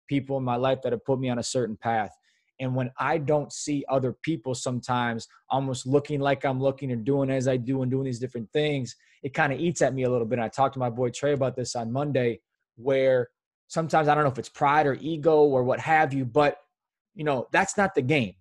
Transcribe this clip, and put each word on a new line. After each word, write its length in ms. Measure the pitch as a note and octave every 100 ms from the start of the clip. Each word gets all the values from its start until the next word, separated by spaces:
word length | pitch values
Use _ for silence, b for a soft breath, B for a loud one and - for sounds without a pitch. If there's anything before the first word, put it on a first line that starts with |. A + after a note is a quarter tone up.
| -
people 300 | C#3 C3+ C3+
in 60 |
my 140 | B2+ A#2+
life 240 | B2+ C3
that 80 | B2
have 140 | A#2 -
put 140 | C3
me 100 | C3
on 100 | A#2+
a 40 |
certain 320 | - C3 A2 G#2+
path. 380 | A#2 A2+ G2+ - _ _ _ -
And 100 | C3
when 160 | B2+ B2+ -
I 200 | C3+ D#3+
don't 320 | C#3 D3+ C#3+
see 340 | - - C#3+ -
other 240 | C3+ B2
people 420 | G#2+ - D#3+ C3 B2+
sometimes 720 | C3+ B2 B2 B2 A#2+ A#2 - b -
almost 360 | C3 C3+ B2+ B2+
looking 340 | C#3+ C#3+ D3
like 240 | C#3 C#3 C#3+
I'm 160 | B2+
looking 300 | C3+ C3+ C3+
or 40 | A#2+
doing 340 | A2 C#3 C3+
as 180 | C3+ B2+
I 100 | B2+
do 240 | A#2 C3+
and 100 | B2+
doing 140 | C3+ C3+
these 140 | A#2
different 300 | B2 A#2+ G#2+
things, 420 | D3+ D3+ C#3+ A#2 - b b
it 120 | C#3
kinda 220 | D#3+ D3 C3
eats 260 | E3+ D3
at 120 | D3
me 100 | C3
a 60 | B2+
little 160 | B2 A2
bit. 140 | A#2+
I 80 | A2
talked 260 | - C3+
to 60 | C3
my 100 | B2
boy 200 | A#2 B2
Trey 220 | - C#3+
about 220 | C#3+ C3 B2+
this 200 | A#2+ A#2+
on 160 | A2+
Monday, 500 | B2+ D3 C3 A#2+ A#2 _ _ _ -
where 540 | B2 C3+ C3 B2+ A#2+ _ _ _ _
sometimes, 400 | E3 D#3+ E3 D3
I 80 | D3
don't 80 |
know 80 | D3
if 80 | B2+
it's 100 | -
pride 360 | - C#3+ D3 D3
or 100 | B2+
ego 380 | D3 E3 D#3 D#3
or 200 | D3 C3
what 160 | B2+ A#2
have 340 | D#3 D#3 D#3
you, 120 | C3+ B2+
but, 320 | D3 D3 - _ _ _ _ _ G3
you 80 |
know, 240 | D3+ C3 -
that's 260 | E3+ - -
not 160 | F#3+ D3+
the 60 |
game. 320 | B2+ D3+ G#2 -